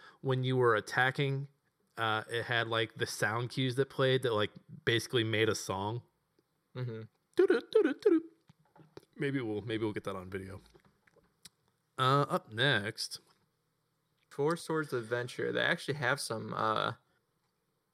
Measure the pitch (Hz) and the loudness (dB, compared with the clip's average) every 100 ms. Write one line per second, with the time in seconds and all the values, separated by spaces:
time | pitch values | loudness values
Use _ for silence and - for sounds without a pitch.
0 | - - 135 127 127 127 120 107 - 131 | -20 -6 -2 0 2 4 6 4 2 2
1 | 131 131 139 135 139 _ _ _ _ - | 2 2 0 -2 -6 _ _ _ _ -4
2 | 113 110 - 117 110 117 113 113 113 120 | -2 0 -2 -4 -2 -2 0 0 -2 -2
3 | 117 - 107 113 120 - 131 123 131 - | -6 0 0 0 -4 -2 0 0 -2 2
4 | 131 131 123 104 104 - - - - 117 | 4 4 2 2 0 -4 -20 -6 0 0
5 | - 123 110 107 110 95 - 95 101 117 | 0 0 0 2 2 0 -4 -4 -4 -6
6 | - _ _ _ _ _ _ 127 123 110 | -12 _ _ _ _ _ _ -10 -8 -10
7 | 110 _ _ - 381 247 - 440 - 302 | -14 _ _ 2 4 4 2 2 2 2
8 | 415 330 - - _ _ _ - - - | 4 4 2 -12 _ _ _ -20 -20 -20
9 | - - 143 135 113 104 110 107 107 104 | -18 -6 -4 -2 -4 -4 -4 -2 -2 -4
10 | 101 98 92 95 95 95 - - _ _ | -6 -8 -8 -10 -10 -14 -18 -20 _ _
11 | _ _ _ _ - _ _ _ _ - | _ _ _ _ -20 _ _ _ _ 0
12 | 131 143 139 185 - 107 139 110 104 - | 4 4 2 -2 -4 0 2 2 0 -6
13 | - - _ _ _ _ _ _ _ _ | -10 -12 _ _ _ _ _ _ _ _
14 | _ _ _ - 147 170 - 160 147 123 | _ _ _ -2 -2 -2 -2 -4 -2 -6
15 | 110 120 123 - 120 117 123 175 - 147 | -2 -4 -4 -4 -4 0 0 0 -4 -2
16 | 123 139 - 113 110 - 110 107 104 - | -2 -2 -4 -8 -6 -2 0 0 -2 -4
17 | _ _ _ _ _ _ _ _ _ | _ _ _ _ _ _ _ _ _